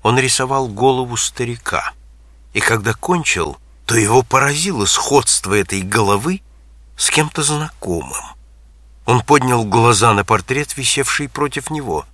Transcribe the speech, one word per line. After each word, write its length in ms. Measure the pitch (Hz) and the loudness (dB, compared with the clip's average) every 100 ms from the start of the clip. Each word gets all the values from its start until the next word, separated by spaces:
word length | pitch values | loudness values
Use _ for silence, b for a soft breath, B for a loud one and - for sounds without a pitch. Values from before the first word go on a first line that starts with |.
Он 160 | 107 123 | 4 2
рисовал 480 | 131 - 131 135 127 | 2 0 0 0 -2
голову 500 | 98 131 127 123 117 | 2 2 2 -2 -4
старика. 760 | - - 120 117 - - - - - - - - - | -6 -4 -6 -6 -6 -6 -6 -12 -20 -20 -20 -20 -8
И 60 | - | -4
когда 340 | 101 113 104 | 0 0 -2
кончил, 640 | 107 - 180 151 90 76 69 - - - | -4 -2 -2 0 -2 -4 -8 -20 -16 -2
то 100 | 113 | 0
его 280 | 104 123 | 4 2
поразило 640 | 123 131 139 143 180 147 98 | 4 2 2 0 -4 -2 0
сходство 680 | - - 143 - - 95 | -2 2 2 2 -2 0
этой 280 | 101 95 98 | 0 0 -4
головы 600 | 92 104 101 101 139 190 - - - - - - | -2 0 2 2 0 -6 -10 -20 -20 -20 -20 -6
с 140 | - | -2
кем-то 340 | - 151 - | 0 -2 -2
знакомым. 800 | 147 151 151 - 107 85 67 - - - - - - - - - - | -2 -2 -6 -10 -6 -6 -6 -12 -14 -20 -20 -20 -20 -20 -20 -10 0
Он 160 | 123 | 0
поднял 440 | - 147 127 123 107 | 4 2 4 0 2
глаза 480 | 107 117 107 113 | 4 4 4 4
на 100 | 101 | 2
портрет, 540 | 98 107 - 131 147 - | 2 0 0 -4 -4 -6
висевший 500 | 127 - 135 - 143 | -2 -2 -2 -2 -4
против 440 | - 143 147 - | -4 -4 -4 -6
него. 340 | 156 127 76 - | -8 -4 -6 -6